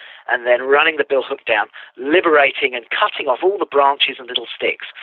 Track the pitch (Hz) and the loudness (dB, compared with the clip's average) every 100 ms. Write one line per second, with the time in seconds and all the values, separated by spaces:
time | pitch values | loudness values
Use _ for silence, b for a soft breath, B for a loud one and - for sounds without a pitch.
0 | B B - 123 120 123 131 143 160 156 | B B -6 -4 0 0 4 2 2 0
1 | 139 139 - 139 - 107 110 B B - | -2 -2 -2 -8 -2 -2 -2 B B -10
2 | 135 170 180 151 139 - 139 123 - - | 0 2 4 4 4 0 -4 -4 -6 -4
3 | 208 - 151 123 180 202 165 139 139 143 | -2 -2 -4 0 0 0 -2 2 2 2
4 | - 127 101 110 - - 113 - - B | -2 -4 -10 -10 -10 -6 -6 -6 -12 B